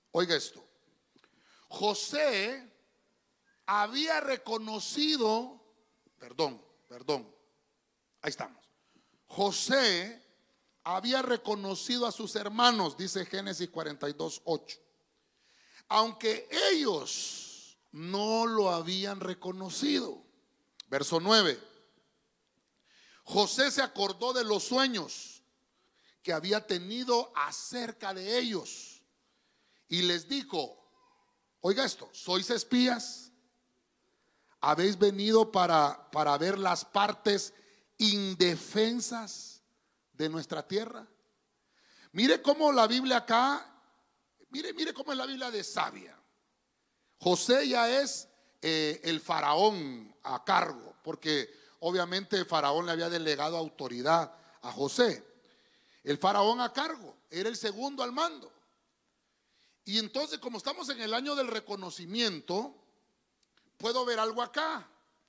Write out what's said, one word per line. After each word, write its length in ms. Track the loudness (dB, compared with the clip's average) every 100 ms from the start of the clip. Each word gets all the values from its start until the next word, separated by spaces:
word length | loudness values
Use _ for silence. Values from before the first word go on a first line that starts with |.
| _
oiga 240 | 0 2 0
esto. 280 | -2 -12 -20 _ _ _ _ _ _ _ _ _ _
José 1040 | -2 0 0 -2 0 2 2 -2 -6 -14 _ _ _ _ _ _ _ _ _ 0
había 540 | 2 2 0 0 0
reconocido, 1400 | 0 -2 -2 -4 -4 -6 -4 0 2 4 4 2 0 -10 _ _ _ _ _ _
perdón, 460 | -10 -2 -2 -4 -16 _ _
perdón, 400 | -8 -2 -2 -4 -18 _ _ _ _ _ _ _ _
ahí 80 | -8
estamos. 340 | -8 -10 -14 _ _ _ _ _ _ _
José 960 | -2 0 0 2 4 4 2 -2 -12 _ _ _ _ _ _
había 360 | -4 -2 0 0
reconocido 840 | 2 0 0 -4 -4 -6 -4 -2 -2
a 60 |
sus 240 | -4 -6 -6
hermanos, 600 | -4 4 6 6 0 -2
dice 300 | -6 -6 -6
Génesis 420 | -8 -8 -6 -8
cuarenta 380 | -6 -8 -6 -8
y 40 |
dos 280 | -6 -8 -6
ocho, 340 | -4 -4 -6 -18 _ _ _ _ _ _ _ _ _ -20 0
aunque 600 | 2 2 0 -2 -2 -4 0 2
ellos 1040 | 4 2 -2 -4 -6 -8 -10 -14 -18 -20 _ _
no 560 | -14 -6 -2 0 2 2
lo 240 | 4 4
habían 480 | 2 -2 -4 -4 -4
reconocido. 1040 | -6 -6 -8 -8 -8 -2 0 0 -2 -8 -18 _ _ _ _ -20 -6
Verso 300 | -4 0 0
nueve. 420 | 4 6 6 0 -8 -20 _ _ _ _ _ _ _ _ _ _ _ _ _ -20
José 480 | -2 2 2 2 2
se 100 | 2
acordó 500 | -2 -2 -4 -2 -2
de 120 | 0
los 180 | 0 -2
sueños 800 | 0 2 2 0 -6 -10 -14 -18 _ _ _ _ _ _ _ _
que 100 | -4
había 320 | -4 0 -2
tenido 680 | 0 -4 -4 -6 2 2 2
acerca 800 | -2 -4 -6 -8 -8 -8 -8 -8
de 240 | -6 -2 0
ellos 640 | 0 -2 -6 -12 -16 -20 _ _ _ _ _ _ _ _ _
y 140 | -2
les 260 | 0 -2 -4
dijo, 500 | -8 -4 -6 -6 -10 _ _ _ _ _ _ _ _
oiga 240 | 0 2
esto, 240 | 0 -4 -14
"¿Sois 360 | -12 -2 -2 0
espías? 840 | -2 2 4 4 2 -4 -12 -18 _ _ _ _ _ _ _ _ _ _ _ _ _
¿Habéis 360 | 2 4 2 4
venido 540 | 4 4 4 6 6
para, 580 | 4 4 6 4 2 -4
para 260 | 0 2 4
ver 180 | 2 0
las 280 | 0 -2
partes 680 | 0 2 2 2 0 0 -2 -12 _ _ _ -2
indefensas 1600 | 0 0 -2 4 4 2 -2 0 0 0 -4 -8 -10 -12 -16 -20 _ _ _ _ _
de 160 | -6 -4
nuestra 380 | -4 -6 -8 -4
tierra?". 380 | -4 -4 -10 -18 _ _ _ _ _ _ _ _ _ -8
Mire 280 | 2 6 6
cómo 300 | 4 6 6
la 160 | 6 6
Biblia 300 | 4 2 0
acá, 680 | 4 4 4 2 -6 -20 _ _ _ _ _ _ _
mire, 220 | -10 -10
mire 220 | -6 -6
cómo 160 | -6 -6
es 80 | -6
la 80 | -6
Biblia 240 | -6 -6
de 140 | -6
sabia. 520 | -4 -2 -2 -6 -16 -20 _ _ _ _ _ _ _ _ _ _
José 480 | 2 4 6 4 4
ya 240 | 4 4
es, 380 | 2 0 -4 -12 _ _ _
eh, 380 | -2 0 0 -2
el 180 | -2 -2
faraón 920 | -2 0 2 4 4 2 -4 -10 -14 -14
a 220 | -6 -4
cargo, 500 | 2 2 2 -4 -14 -12
porque 640 | -10 -6 0 0 -2 -10 -20 _
obviamente 560 | -2 0 0 -4 -2 -2
el 100 | 0
faraón 400 | 2 2 2 0
le 60 |
había 160 | -2 -2
delegado 480 | -2 0 0 0 -2
autoridad 800 | -6 -8 -8 -2 4 4 2 -8 -20 _
a 100 | -12
José. 520 | -4 -2 2 2 2 -8 _ _ _ _ _ _ _
El 160 | -4 0
faraón 420 | 2 4 4 2
a 120 | -2
cargo, 440 | -2 -4 -6 -14 -20 _
era 180 | -6 -6
el 80 | -4
segundo 460 | -6 -6 -6 -4
al 100 | -6
mando. 400 | -2 -4 -4 -16 _ _ _ _ _ _ _ _ _ _ _ _ _
Y 140 | -6 -4
entonces, 400 | -2 -4 -6 -8
como 200 | -8 -8
estamos 300 | -6 -6 -8
en 120 | -8
el 140 | -4
año 200 | -4 -2
del 140 | -4 -2
reconocimiento, 1300 | -6 -8 -10 -10 -12 -8 -2 -2 -4 -6 -6 -6 -12 _ _ _ _ _ _ _ _ _ -8
puedo 280 | -4 -2
ver 140 | 0 0
algo 240 | 0 -2
acá. 460 | -4 -2 -4 -4 -10 _ _ _